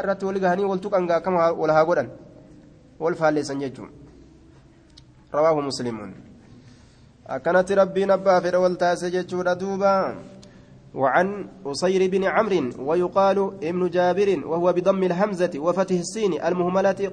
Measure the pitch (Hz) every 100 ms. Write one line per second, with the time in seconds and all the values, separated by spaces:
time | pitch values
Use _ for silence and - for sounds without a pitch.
0 | 190 196 196 196 185 180 202 190 202 202
1 | 180 165 190 180 165 165 156 156 160 170
2 | 120 - - - - - - - - -
3 | 156 175 156 151 143 139 139 120 98 -
4 | - - - - - - - - _ -
5 | - - - 143 156 156 143 - 123 110
6 | 101 90 - - - - - - - -
7 | - _ - 131 165 175 185 196 190 190
8 | 196 190 190 180 175 180 185 180 180 170
9 | 175 180 180 180 180 175 190 196 196 196
10 | 156 98 - - - - - - - -
11 | 135 139 190 202 170 - 135 147 175 190
12 | 190 190 185 160 214 185 127 117 131 170
13 | 175 196 196 196 190 - 151 180 180 175
14 | 180 180 202 175 131 165 180 175 180 190
15 | 185 175 208 185 180 139 160 175 185 180
16 | 170 226 208 160 165 180 175 185 196 190
17 | 196